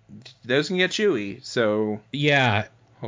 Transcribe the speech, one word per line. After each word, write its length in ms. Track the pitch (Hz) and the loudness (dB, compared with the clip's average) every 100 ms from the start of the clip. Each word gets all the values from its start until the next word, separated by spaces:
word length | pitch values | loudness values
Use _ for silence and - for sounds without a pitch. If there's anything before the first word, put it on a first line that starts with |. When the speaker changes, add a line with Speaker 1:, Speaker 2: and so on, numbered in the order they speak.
| _ 104 - - | _ -20 -20 -16
Speaker 1:
those 240 | 110 135 170 | -2 0 0
can 80 | 185 | 0
get 140 | 185 | -2
chewy, 520 | - 208 131 101 113 | 0 0 0 -4 -10
so. 580 | - 127 110 107 107 107 - | -6 0 2 2 -2 -4 -8
Speaker 2:
Yeah, 540 | 143 147 143 123 101 - _ _ _ | -2 2 4 4 2 -2 _ _ _